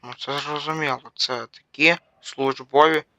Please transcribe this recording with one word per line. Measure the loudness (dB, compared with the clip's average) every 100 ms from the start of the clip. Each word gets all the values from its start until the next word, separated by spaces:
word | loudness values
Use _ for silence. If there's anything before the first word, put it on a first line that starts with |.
ну, | -16
це | -14 -8 -6
зрозуміло, | -6 -6 -6 -4 -2 -4 -8
це | -6 -4 -4 -8
такі | -16 _ 0 2 2 _ _
службові. | -20 -2 -2 -2 0 4 6 4 -4